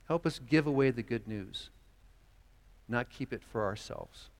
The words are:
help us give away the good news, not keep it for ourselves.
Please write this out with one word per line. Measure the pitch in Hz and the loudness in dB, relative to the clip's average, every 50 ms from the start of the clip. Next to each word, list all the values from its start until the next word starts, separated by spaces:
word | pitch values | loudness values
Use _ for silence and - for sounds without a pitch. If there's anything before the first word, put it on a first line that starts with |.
| - | -4
help | - 156 170 - | -2 0 0 0
us | 160 - - | 0 -2 -4
give | 127 120 147 156 147 | 0 4 4 4 6
away | 151 143 135 139 135 | 6 4 6 6 4
the | 127 120 110 | 4 2 -2
good | - 120 113 110 | -2 -4 -4 -4
news, | 110 110 104 95 - - - - - - - - - - - - - - - - - - - - - - - - - - - - - | -6 -8 -8 -8 -8 -10 -12 -12 -14 -20 -20 -20 -20 -20 -20 -20 -20 -20 -20 -20 -20 -20 -20 -20 -20 -20 -20 -20 -20 -20 -16 -6 -2
not | 113 120 123 - | 0 0 0 -2
keep | - - 135 - 120 | -4 -8 -8 -6 -6
it | 101 - | -8 -8
for | - - 113 107 | -6 -2 0 0
ourselves. | 98 101 104 - - - - 50 - - - - - - _ | 0 0 -2 -6 -10 -10 -10 -10 -12 -14 -20 -20 -20 -20 _